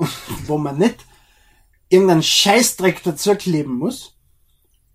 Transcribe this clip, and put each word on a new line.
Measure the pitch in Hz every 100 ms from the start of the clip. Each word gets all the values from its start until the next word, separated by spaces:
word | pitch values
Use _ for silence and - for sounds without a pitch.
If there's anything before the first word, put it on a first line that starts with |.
<laughs> | 160 - - - 135
wo | 151
man | 147 139
nicht | 202 - - _ _ _ _ _ _ _ -
irgendeinen | 185 190 165
Scheißdreck | 156 - 196 220 233 - 180 -
dazu | 185 151 202
kleben | 196 185 156 135 123
muss. | 180 262 - _ _ _ _ _ _ _ _